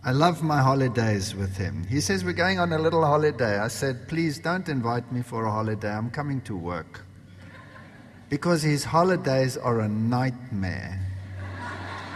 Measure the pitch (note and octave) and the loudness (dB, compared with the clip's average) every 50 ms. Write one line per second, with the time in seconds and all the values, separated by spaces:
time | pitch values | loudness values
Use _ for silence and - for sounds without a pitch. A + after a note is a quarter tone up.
0 | - B2+ B2+ C#3 D#3 F3 F3 D#3 D#3+ D#3+ D3+ C#3+ C3 C3 C3+ C#3 C3 B2+ A2 A#2+ | -2 0 2 4 4 4 4 2 0 0 2 4 4 4 4 4 4 2 2 2
1 | A2+ A2 G#2+ G2+ F#2+ - - F#2+ G2 F#2+ F#2+ - G2 E2+ C#2+ D#2 E2+ F#2+ A#2+ C#3+ | 2 2 2 2 0 -2 -4 -4 -4 -4 -2 -2 -4 -4 -4 -6 -6 -2 -2 -2
2 | D3 - G3 F#3+ F3+ F3+ F3 E3+ E3+ F#3 F#3+ F#3 F3 F3 D#3+ D#3 D#3+ D#3+ D#3+ E3 | 0 0 0 0 0 -2 0 2 2 2 4 2 2 2 2 2 2 4 4 4
3 | D#3+ D3 C#3+ D3+ D3+ D3+ C#3+ A#2+ B2+ A2 G#2 G2+ G#2 A#2 A#2 - - C#3 C3 B2 | 4 6 4 6 4 4 2 2 2 2 2 2 0 -2 -2 -2 -2 -2 -2 -4
4 | - - D#3+ D#3+ E3+ D#3+ C#3+ - - D#3+ F3 F#3 F#3 - D3 C3 A2+ A#2 A#2 A#2+ | -6 -6 -2 0 0 0 -2 -2 -2 -2 -2 -2 -2 -2 -2 -2 0 0 -2 -2
5 | A#2 A#2+ C3 B2 A#2+ - A#2 A2+ A2+ A2 G#2+ G#2+ A2 A2 A2 G#2 A2 G#2 G#2 G#2+ | -4 -4 -6 -6 -6 -4 -4 -2 -2 -2 0 0 -2 -2 -2 -2 -4 -4 -4 -2
6 | A2 B2 B2 D3+ D3 D3 C#3 C3 - - A2 F#2 E2+ F2 F2 E2+ D#2+ - - - | -4 -4 -4 -6 -4 -4 -4 -4 -4 -6 -8 -6 -6 -6 -6 -6 -8 -10 -16 -20
7 | - - - - - - - - - - - - - - - - - - - - | -20 -20 -20 -20 -20 -20 -20 -20 -20 -20 -20 -20 -20 -20 -20 -20 -20 -20 -20 -20
8 | - - - - - - - C#3+ - E3+ F3 D#3+ D3 D#3 D3 C#3+ - - - D#3+ | -20 -20 -20 -20 -8 -6 -6 -2 2 2 2 2 4 2 2 2 0 2 4 4
9 | F3 F#3 F#3 D#3+ - C#3 C3 C3+ C3+ C3 B2 - - B2 A#2+ A2+ G#2+ G#2+ G#2 G#2+ | 6 6 4 2 2 2 2 4 2 2 0 -2 0 0 2 2 2 0 0 0
10 | A2+ A2+ B2 B2 B2+ C3 B2+ B2 - - - G2 F#2+ F#2 E2 C2 A1 C#2 F#2 F#2+ | 0 2 2 2 0 0 -2 -4 -10 -8 -6 -4 -2 -2 -4 -4 -6 -8 -6 -6
11 | - - - - - - - - - - - - - - - - - - - - | -6 -6 -8 -10 -12 -12 -12 -10 -10 -10 -10 -10 -10 -10 -10 -10 -10 -10 -10 -10
12 | - - - | -12 -12 -12